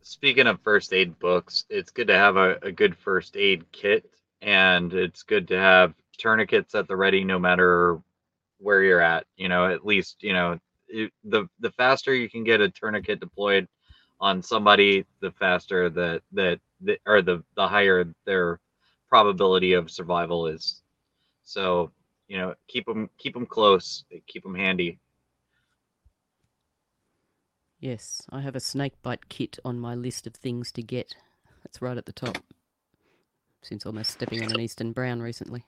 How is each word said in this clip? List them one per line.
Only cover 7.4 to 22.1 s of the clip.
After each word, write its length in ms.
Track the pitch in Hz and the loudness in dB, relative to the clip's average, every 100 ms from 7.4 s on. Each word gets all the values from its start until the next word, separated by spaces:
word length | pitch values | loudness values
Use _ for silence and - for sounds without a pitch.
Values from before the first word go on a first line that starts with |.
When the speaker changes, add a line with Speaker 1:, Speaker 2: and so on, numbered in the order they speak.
| 90 90 90 87 87 82 _ _ _ _ _ _ | 2 4 4 4 2 0 _ _ _ _ _ _
Speaker 1:
where 220 | 101 101 | 2 4
you're 180 | 95 90 | 6 4
at. 240 | 82 82 - | 4 0 -6
You 140 | _ 92 | _ -2
know, 160 | 90 92 | 0 0
at 160 | 87 | -2
least, 380 | 98 101 90 - | 0 -2 -2 -10
you 80 | 104 | -4
know, 260 | 92 87 85 _ _ _ | -2 -2 -6 _ _ _
it, 240 | 110 107 _ | -10 -10 _
the, 240 | 107 110 92 _ | -4 -4 -4 _
the 120 | 113 | -10
faster 440 | - 123 135 - | -2 0 0 0
you 140 | 131 117 | -2 -4
can 160 | 117 | -6
get 160 | 113 110 | 0 2
a 80 | 101 | 2
tourniquet 500 | - 110 107 92 98 | -2 -6 -6 -6 -8
deployed 480 | 90 - 101 98 90 _ _ _ _ _ | -8 -6 0 0 0 _ _ _ _ _
on 200 | 98 95 | -2 -2
somebody, 640 | - 113 104 104 101 98 - _ | -2 2 4 6 6 4 -2 _
the 120 | 95 | -12
faster 580 | - 95 90 - 92 90 | -4 -2 -2 -2 -2 -2
that, 320 | 82 87 82 _ | -2 -4 -6 _
that, 300 | 98 92 87 _ _ | -2 -2 -2 _ _
that, 180 | 92 101 | -6 -4
or 160 | - 104 | 2 2
the, 220 | 90 87 - - | 4 -4 -6 -4
the 100 | 95 | 0
higher 380 | 104 98 92 87 - | 2 2 2 0 -8
their 360 | - 95 87 85 _ _ _ _ _ | -4 -2 -2 -4 _ _ _ _ _
probability 640 | 120 104 92 98 92 92 | 4 4 2 2 4 4
of 180 | 90 82 | 2 0
survival 560 | - 85 87 85 85 82 | -14 -4 -4 -2 -4 -4
is. 340 | 80 - - _ _ _ _ _ _ | -6 -10 -12 _ _ _ _ _ _
So, 480 | - 101 95 90 82 _ _ | -14 -6 0 0 -2 _ _